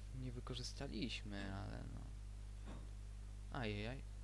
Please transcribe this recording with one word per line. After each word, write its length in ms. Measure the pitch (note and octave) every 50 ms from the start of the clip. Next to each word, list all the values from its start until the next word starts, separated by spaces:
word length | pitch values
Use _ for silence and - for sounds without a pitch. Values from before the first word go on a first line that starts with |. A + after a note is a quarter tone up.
| - - - C3
nie 120 | B2+ B2+ B2
wykorzystaliśmy, 1200 | B2 - - B2+ A#2 A#2 A2+ - - C3+ - - A2 F3 A2 - - - G#2+ G#2 G2 G2 G2 G2
ale 300 | G2 G2+ G#2 - - - G1+ -
no. 60 | - - - - - - - - - - - - - - - - - - - - - - - - - - - - - - - -
Ajajaj. 500 | D3 A#2 G#2+ G#2 G#2 G#2 A2+ C3 C#3 - - - -